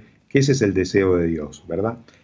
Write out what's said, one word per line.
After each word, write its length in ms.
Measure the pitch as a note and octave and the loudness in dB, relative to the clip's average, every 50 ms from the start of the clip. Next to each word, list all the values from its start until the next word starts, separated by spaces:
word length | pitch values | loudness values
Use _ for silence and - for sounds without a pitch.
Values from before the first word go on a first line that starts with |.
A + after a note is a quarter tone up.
| - - _ _ _ | -8 -20 _ _ _
que 120 | _ - C#3+ | _ 0 0
ese 120 | C3+ C#3+ | 2 2
es 100 | C3 - | 2 2
el 120 | G#2+ G2+ F2+ | 0 0 0
deseo 420 | F#2+ F2+ F2 - G2+ F#2+ F#2 F2+ | 0 -2 0 2 2 2 4 2
de 120 | F2 E2+ | 2 0
Dios, 360 | E2 E2 D#2+ D2 C#2+ - - - F2 | -2 -2 -4 -8 -12 -14 -18 -12 -10
¿verdad? 300 | E2+ F2+ G2+ A2+ A#2+ - - - _ _ | -6 -6 -4 -6 -6 -10 -16 -20 _ _